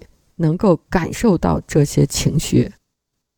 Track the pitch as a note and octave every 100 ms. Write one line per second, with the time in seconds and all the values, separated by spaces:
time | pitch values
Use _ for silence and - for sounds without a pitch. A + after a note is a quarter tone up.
0 | - _ _ - D#3+ F3 G#3 D#3+ - F#3
1 | E3 - A#3 E3 F3+ D#3 - D#3+ D3 D3
2 | C#3+ - - D#3 - B2 A#2+ - _ _
3 | _ _ _